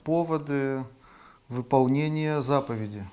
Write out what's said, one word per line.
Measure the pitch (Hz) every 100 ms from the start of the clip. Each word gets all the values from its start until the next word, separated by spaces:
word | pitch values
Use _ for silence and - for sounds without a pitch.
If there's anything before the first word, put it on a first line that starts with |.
| 151
поводы | 165 165 156 147 139 135 135 120 - - - - - -
выполнения | 123 120 135 127 139 151 156 151 151
заповеди, | 127 139 139 113 107 104 98